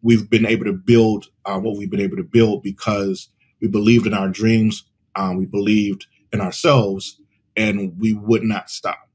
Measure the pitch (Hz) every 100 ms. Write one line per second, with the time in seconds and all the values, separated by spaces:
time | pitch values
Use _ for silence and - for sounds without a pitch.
0 | 117 113 101 113 110 104 104 92 95 117
1 | 110 104 - _ 101 98 107 104 101 98
2 | 98 95 85 117 113 101 101 95 - 104
3 | 98 92 - _ _ _ 110 104 104 120
4 | 107 104 95 92 113 113 110 107 _ _
5 | _ - 95 92 95 101 101 107 104 98
6 | - _ _ 104 95 - 170 139 101 95
7 | - - _ _ _ - 107 101 95 85
8 | 110 107 104 113 113 101 - - 98 -
9 | _